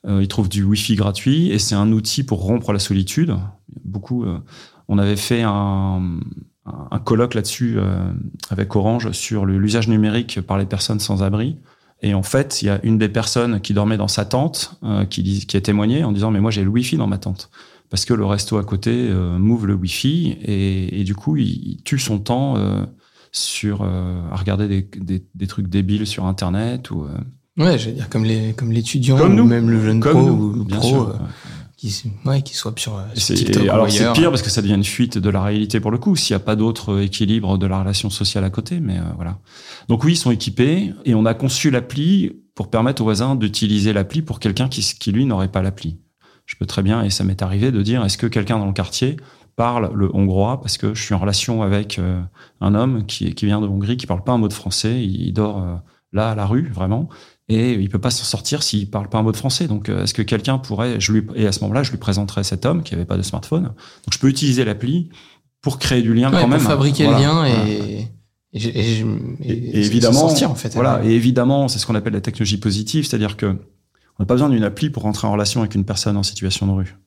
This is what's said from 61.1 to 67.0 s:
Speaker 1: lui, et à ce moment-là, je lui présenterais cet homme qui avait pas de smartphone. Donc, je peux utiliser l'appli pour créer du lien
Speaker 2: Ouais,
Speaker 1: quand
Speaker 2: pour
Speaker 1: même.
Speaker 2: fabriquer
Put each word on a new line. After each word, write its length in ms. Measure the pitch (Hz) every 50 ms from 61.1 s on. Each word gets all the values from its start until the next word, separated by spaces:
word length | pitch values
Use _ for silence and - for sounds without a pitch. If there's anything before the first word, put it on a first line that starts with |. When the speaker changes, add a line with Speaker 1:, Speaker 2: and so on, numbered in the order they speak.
Speaker 1:
lui, 160 | 107 107 107 107 -
et 120 | 113 110
à 40 | 101
ce 80 | 98 - -
moment-là, 200 | 98 104 131 143
je 80 | 139
lui 60 | 127
présenterais 480 | 95 - 104 98 98 101 98 - 101 95
cet 200 | - - 92 -
homme 160 | 131 165 170
qui 120 | 156 - -
avait 100 | 87 87
pas 140 | - 92
de 60 | 92 95
smartphone. 400 | - - - - - 156 165 180
Donc, 500 | 117 104 - - - - - _ - -
je 60 | -
peux 100 | - 135
utiliser 340 | 135 135 151 139 123 127 123
l'appli 460 | 107 104 101 113 123 151 175 170 165 - - - - _ _ _ _ _ _
pour 180 | - 143 131 -
créer 220 | - - 131 123
du 120 | 117 113 113
lien 140 | 113 123 135
Speaker 2:
Ouais, 60 | -
Speaker 1:
quand 40 | 175 170
Speaker 2:
pour 40 |
Speaker 1:
même. 120 | 123 143 -
Speaker 2:
fabriquer 420 | - - 151 139 139 147 139 -